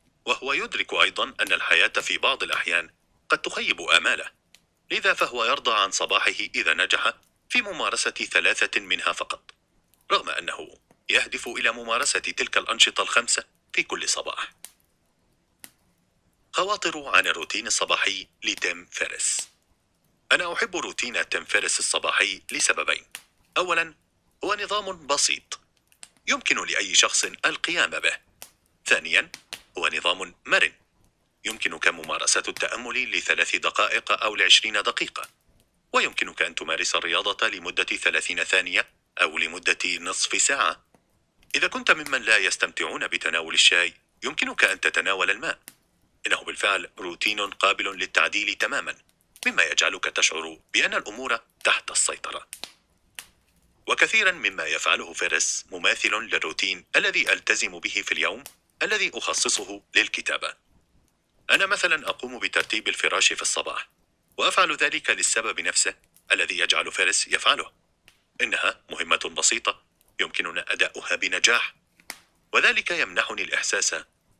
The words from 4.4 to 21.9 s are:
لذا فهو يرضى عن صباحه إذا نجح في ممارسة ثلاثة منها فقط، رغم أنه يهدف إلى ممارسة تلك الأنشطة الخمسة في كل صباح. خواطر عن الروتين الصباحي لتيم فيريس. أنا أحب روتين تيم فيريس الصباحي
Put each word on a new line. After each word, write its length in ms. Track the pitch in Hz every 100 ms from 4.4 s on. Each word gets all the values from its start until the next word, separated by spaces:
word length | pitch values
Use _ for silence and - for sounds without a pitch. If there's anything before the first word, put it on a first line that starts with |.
| _ - _ _ -
لذا 220 | 214 202
فهو 320 | 175 156 120 117
يرضى 280 | 139 123
عن 180 | 110 98
صباحه 480 | - 90 101 - 95 104 127
إذا 180 | 90
نجح 400 | 80 95 - 110 - _ _ -
في 120 | 247
ممارسة 500 | 202 165 107 117 -
ثلاثة 720 | - 113 - 85 101 104 104
منها 300 | 95 90 90
فقط، 400 | 85 - - - - _ _ _ _ -
رغم 180 | 120 -
أنه 480 | - - - - - _ _ -
يهدف 380 | 110 131 127 127
إلى 240 | 117 120
ممارسة 480 | 117 117 117 143 -
تلك 380 | - - 123 104
الأنشطة 460 | - 113 - -
الخمسة 400 | 98 - 120 - - _ _
في 100 | -
كل 260 | 175 - -
صباح. 420 | - - - - - - _ _ _ _ _ _ _ _ _ - _ _ _ _ _ _ _ _
خواطر 540 | - 190 202 - 156 139
عن 200 | 95 92
الروتين 400 | 85 80 101 113
الصباحي 600 | - 92 - 98 98 92 _
لتيم 420 | 107 101 92 87 87
فيريس. 640 | - - - - - - _ _ _ _ _ _ _ -
أنا 220 | 139 175
أحب 220 | 170 226 180
روتين 540 | - - - - -
تيم 160 | 90 82
فيريس 340 | 104 92 -
الصباحي 640 | -